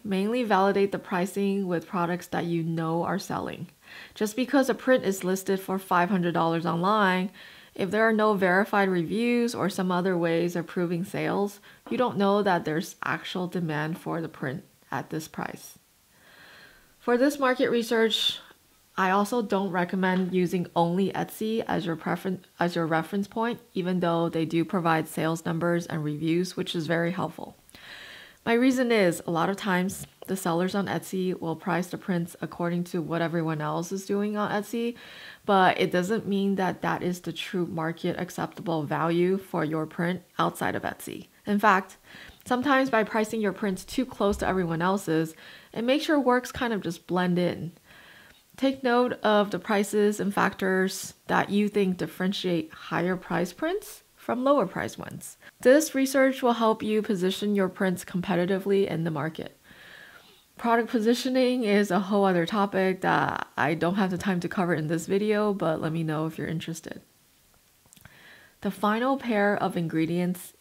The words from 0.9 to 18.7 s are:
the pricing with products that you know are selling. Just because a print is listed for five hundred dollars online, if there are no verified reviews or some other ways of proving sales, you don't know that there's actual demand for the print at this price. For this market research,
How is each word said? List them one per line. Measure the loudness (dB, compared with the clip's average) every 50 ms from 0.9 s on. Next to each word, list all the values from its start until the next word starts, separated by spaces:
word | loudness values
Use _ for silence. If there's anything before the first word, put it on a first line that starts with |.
| 0
the | -4
pricing | -6 -4 -2 -2 -2 -2 -2 -2 0 0 0 0 0 -2
with | -2 -2 -4
products | -4 -4 -2 -2 0 -2 -4 -6 -6
that | -6 -4 -2
you | -2 -2 -2 -2
know | -2 -2 -2 -2 -2 -2 -2 -2
are | -2 -2 -4
selling. | -4 -4 -6 -4 -4 -6 -8 -10 -12 -14 -16 _ _ -20 -20 -20 -20 -12 -6
Just | -4 -4 -4 -2 -2
because | -2 2 2 2 4 2
a | 0
print | 0 2 4 4 4 4
is | 0 -2 0 0
listed | -2 -2 -2 -2 -2 -2 -2
for | -2 -4 -4 -4
five | -2 0 2 2 2 2
hundred | 2 2 2 2 2
dollars | 2 2 2 0 0 0
online, | 0 0 0 2 2 2 4 4 4 2 2 0 -2 -6 -10 -20 -20 -20 -20 -20 -14 -8
if | -6 -4 0
there | 2 2 4 4
are | 4
no | 4 4 4 4
verified | 4 4 4 4 4 4 2 2 2 4 4
reviews | 2 0 0 0 0 0 2 2 4 2 2 0 0
or | 0 -2 -2
some | -2 -2 -2 0
other | 0 2 2 2 2 2
ways | 2 2 2 2 0 0 -2
of | -4 -6
proving | -4 -4 -2 -2 0 -2 -2 -4
sales, | -4 -4 -4 -2 -2 0 0 -2 -2 -4 -8 -20 -20 -20 -16 -10 -4
you | -2 0
don't | 0 0 2 2
know | 4 4 4 4
that | 4 4 2 2 2
there's | 0 -2 -2 -2 -4 -8 -8 -4
actual | -4 -4 -4 -6 -6 -6 -4 -4 -4
demand | -4 -4 -4 -2 -2 -2 -4 -4 -6 -6
for | -6 -6 -6 -6
the | -6 -8
print | -8 -8 -8 -6 -6 -8 -10 -16 _ _ _ -8
at | -6 -6 -6 -6
this | -8 -8 -8 -10
price. | -10 -10 -10 -8 -10 -12 -16 -20 -20 -20 _ _ _ _ _ _ _ _ _ -20 -20 -20 -20 -20 -20 -20 -20 -20 -20 -20 _ _ _ _
For | -2 2 2 4
this | 4 4 2 2
market | 0 0 2 2 2 2
research, | 2 0 0 0 2 2 2 2 2 2 0 0 -2 -4 -8 -18 -20 _ _ _